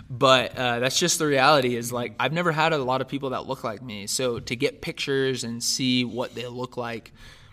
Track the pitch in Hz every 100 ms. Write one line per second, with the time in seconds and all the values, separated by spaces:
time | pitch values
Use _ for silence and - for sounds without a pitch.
0 | - 120 135 127 113 - 123 120 127 -
1 | 175 165 156 135 135 147 127 120 120 120
2 | 117 107 131 160 175 156 160 156 127 131
3 | 127 139 135 117 76 131 120 104 127 104
4 | 101 - 127 117 - 120 139 - - -
5 | - 135 131 123 117 117 - - 131 127
6 | 120 117 123 113 123 123 127 - 117 117
7 | - - - - -